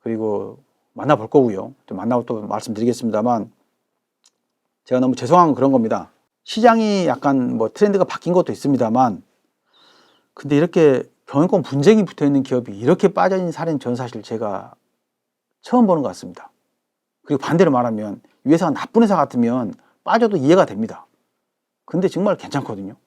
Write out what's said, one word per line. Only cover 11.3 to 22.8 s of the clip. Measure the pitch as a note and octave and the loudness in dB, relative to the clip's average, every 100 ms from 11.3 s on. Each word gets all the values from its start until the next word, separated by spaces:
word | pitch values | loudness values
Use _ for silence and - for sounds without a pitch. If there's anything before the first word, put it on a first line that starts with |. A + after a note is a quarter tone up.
| C#3 E3+ G3 | 0 2 0
분쟁이 | B2+ C#3 C#3+ A3 | 0 2 4 4
붙어있는 | F3+ - C#3+ C#3 | 2 -2 0 0
기업이 | C3 B2+ B2 G2+ | 0 -4 -4 -4
이렇게 | B2 F3+ F#3 | 0 2 0
빠져있는 | - F#3 F#3+ F3 | 2 0 0 -4
사례는 | D#3 E3 C#3+ | -6 -4 -4
전 | B2 | -4
사실 | B2 B2 A2+ | -6 -8 -12
제가 | - A2+ A2 F#2+ - - _ _ _ _ _ _ _ _ | -10 -8 -6 -8 -12 -20 _ _ _ _ _ _ _ _
처음 | - B3 G#3+ | 0 2 4
보는 | E3 | 2
것 | A#2+ | -2
같습니다. | F2 F#2 E2+ - _ _ _ _ _ _ _ | -8 -16 -18 -20 _ _ _ _ _ _ _
그리고 | - C#3+ | -6 -6
반대로 | - E3+ F3 | 0 2 4
말하면 | B2+ A#2+ G#2+ G#2+ F2+ _ _ | 2 -2 -4 -8 -12 _ _
이 | C3 | 0
회사가 | E3 F3 | 2 2
나쁜 | C#3 - A3+ | -4 0 2
회사 | A3+ | 2
같으면 | F3+ C#3 B2 A#2 B2+ G#2+ - _ _ | 2 0 0 0 -2 -6 -12 _ _
빠져도 | - A3+ A3+ | -2 0 2
이해가 | F#3+ C3+ F3+ | 0 4 4
됩니다. | E3+ G2+ A2 - _ _ _ _ _ _ _ _ | 2 -2 -8 -10 _ _ _ _ _ _ _ _
근데 | - F3 F#3+ | -6 -2 -2
정말 | D#3+ G3+ | 0 -2
괜찮거든요. | F3+ - C#3 C3 G2+ | -2 -6 -8 -6 -12